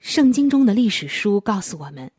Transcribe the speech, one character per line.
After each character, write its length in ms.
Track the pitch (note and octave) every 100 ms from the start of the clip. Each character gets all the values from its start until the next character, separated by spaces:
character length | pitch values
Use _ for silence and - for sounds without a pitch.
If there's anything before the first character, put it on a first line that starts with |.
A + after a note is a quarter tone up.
圣 320 | - - C4+
经 180 | B3+ C#4+
中 160 | C#4 B3+
的 80 |
历 140 | G#3 A#3
史 180 | - C#3+
书 340 | - G#3 G3+
告 200 | G3+ G3+
诉 180 | - D#3
我 120 | C#3+
们 200 | C#3+ C3